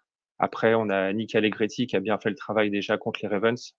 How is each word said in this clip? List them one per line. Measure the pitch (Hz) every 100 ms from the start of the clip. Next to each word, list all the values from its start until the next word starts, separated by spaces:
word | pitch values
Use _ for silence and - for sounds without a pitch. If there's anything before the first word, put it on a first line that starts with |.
| _ _ _ -
Après, | 95 - 113
on | 113 104
a | 98 95
Nick | 107 107
Allegretti | 113 107 - 107 - 120
qui | 98
a |
bien | 98 104
fait | 110
le |
travail | 95 - 107 107
déjà | 101 98 107
contre | 113 -
les | 104
Ravens. | 101 113 120 -